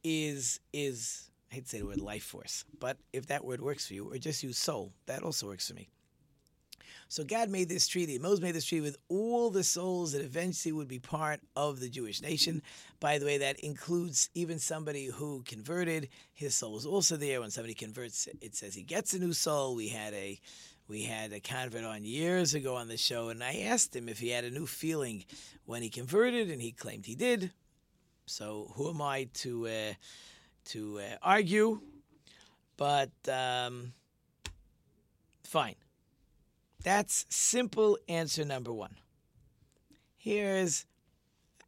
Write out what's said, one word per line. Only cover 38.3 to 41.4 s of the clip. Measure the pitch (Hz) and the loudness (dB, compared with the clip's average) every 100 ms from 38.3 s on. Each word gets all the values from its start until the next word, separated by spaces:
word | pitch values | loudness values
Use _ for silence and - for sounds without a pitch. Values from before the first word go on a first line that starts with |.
| 160 | 0
number | 147 131 117 | 0 -2 -2
one. | 113 98 104 - _ _ _ - _ _ _ _ - _ _ | -4 -6 -10 -20 _ _ _ -20 _ _ _ _ -20 _ _
Here's, | 220 208 202 190 180 139 - _ _ _ _ _ | -2 0 2 2 2 0 -4 _ _ _ _ _